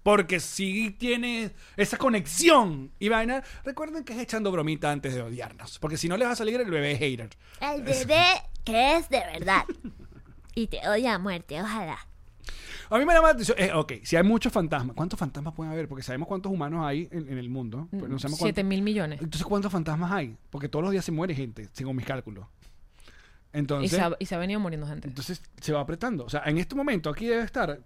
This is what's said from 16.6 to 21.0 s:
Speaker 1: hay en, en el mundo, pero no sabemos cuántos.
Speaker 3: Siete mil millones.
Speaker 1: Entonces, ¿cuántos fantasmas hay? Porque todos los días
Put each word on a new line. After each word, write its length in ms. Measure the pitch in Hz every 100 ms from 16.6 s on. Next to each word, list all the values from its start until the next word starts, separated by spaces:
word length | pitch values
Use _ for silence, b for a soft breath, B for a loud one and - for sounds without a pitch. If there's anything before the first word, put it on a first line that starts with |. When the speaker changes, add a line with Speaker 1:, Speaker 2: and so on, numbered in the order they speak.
| 147 165 151
Speaker 1:
hay 220 | 143 175
en, 160 | 170 139
en 100 | 131
el 100 | 123
mundo, 380 | 131 120 117 165
pero 180 | 196 180
no 120 | 135
sabemos 180 | 139 156
cuántos. 20 |
Speaker 3:
Siete 240 | - 208
mil 200 | 196 190
millones. 360 | 202 214 156 147
Speaker 1:
Entonces, 260 | 160 156 -
¿cuántos 240 | 202 202
fantasmas 400 | 175 160 156 175
hay? 260 | 196 131 110 -
Porque 160 | 143 143
todos 140 | 151
los 80 | 185
días 120 | 196